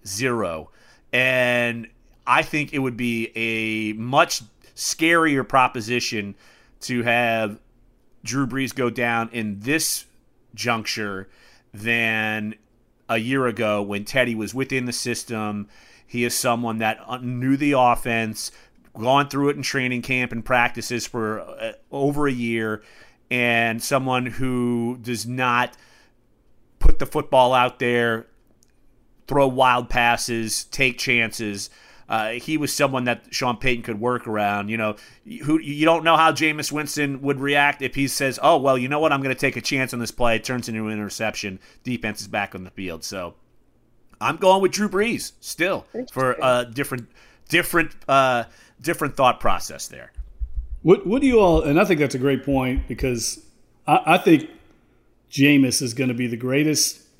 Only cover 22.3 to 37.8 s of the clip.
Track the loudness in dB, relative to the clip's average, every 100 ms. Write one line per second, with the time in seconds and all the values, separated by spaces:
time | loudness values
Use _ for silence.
22.3 | 0 -2 -2 -2 -4 -10 -20 -20 _ -6
23.3 | -2 2 2 2 -2 0 0 2 -2 -2
24.3 | -2 0 0 0 0 -2 -4 -6 -6 -6
25.3 | -2 0 2 0 -6 _ _ _ _ _
26.3 | _ _ _ _ _ 10 10 6 -2 2
27.3 | 4 6 6 2 0 0 2 2 0 -6
28.3 | _ _ _ _ _ _ _ _ _ -2
29.3 | 4 4 6 4 4 2 2 2 2 -2
30.3 | -4 -4 -6 -6 0 0 0 -2 0 0
31.3 | -4 -6 -8 -10 -16 -20 -20 -4 -4 -2
32.3 | -6 -4 -4 -2 0 0 0 -2 -2 -6
33.3 | -4 -2 0 0 -2 -4 -4 -2 -4 -4
34.3 | -2 0 -2 -4 -4 -4 -6 -14 -20 -18
35.3 | -8 -2 -2 -2 0 2 4 4 6 4
36.3 | 4 0 -2 -6 -6 -6 -4 -4 -2 -4
37.3 | -2 0 2 2 0